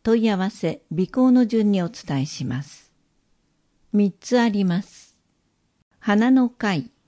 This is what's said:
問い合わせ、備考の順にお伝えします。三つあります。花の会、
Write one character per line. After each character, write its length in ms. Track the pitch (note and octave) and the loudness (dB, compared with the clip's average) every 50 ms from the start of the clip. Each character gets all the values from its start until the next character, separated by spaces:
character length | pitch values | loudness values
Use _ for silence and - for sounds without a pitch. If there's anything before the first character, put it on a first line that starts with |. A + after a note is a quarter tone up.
問 220 | _ A3 A3+ A#3 A3 | _ 0 0 2 2
い 40 | A3 | 0
合 80 | G3+ | 0
わ 140 | F#3 F#3+ G3+ | 0 -2 -6
せ、 320 | - - - E3 - - _ _ | -6 -6 -6 -6 -6 -6 _ _
備 160 | D#3 E3 F#3 | -4 -4 -4
考 240 | - - B3+ B3+ C4 | -2 0 0 2 4
の 160 | B3 B3+ B3 | 4 4 2
順 240 | G#3+ A#3 A3 G#3+ G#3 | 2 0 0 0 2
に 100 | G3+ F#3+ | 0 0
お 100 | F3 - | -2 -4
伝 320 | A#2 - - - C#3+ C3+ | -8 -12 -10 -6 -4 -4
え 40 | C3+ | -4
し 180 | D3+ - - C3+ | -6 -8 -10 -8
ま 200 | B2 A#2+ C3 C#3 | -8 -8 -8 -10
す。 260 | - - - _ _ _ _ _ _ _ _ _ _ _ _ _ _ _ _ _ _ _ _ _ _ | -12 -18 -20 _ _ _ _ _ _ _ _ _ _ _ _ _ _ _ _ _ _ _ _ _ _
三 200 | - G#3 G#3 G3 - _ | 0 0 0 0 -2 _
つ 220 | - - A#3+ B3 | -6 -2 0 0
あ 80 | A#3 A#3 | 2 0
り 160 | G3+ G3+ G3 | 0 0 -2
ま 180 | F#3 E3+ F#3 | 0 -2 -4
す。 320 | G3+ - - - - _ _ _ _ _ _ _ _ _ _ _ _ _ _ _ _ _ _ _ | -6 -8 -18 -20 -20 _ _ _ _ _ _ _ _ _ _ _ _ _ _ _ _ _ _ _
花 320 | - A3 G#3 G#3 A3+ B3+ | -4 0 0 2 4 4
の 160 | C4 C4 B3 A#3+ | 4 2 2 0
会、 420 | B3 _ - G#3 F#3+ D3+ B2+ - _ _ _ | -2 _ -4 -4 -4 -4 -6 -8 _ _ _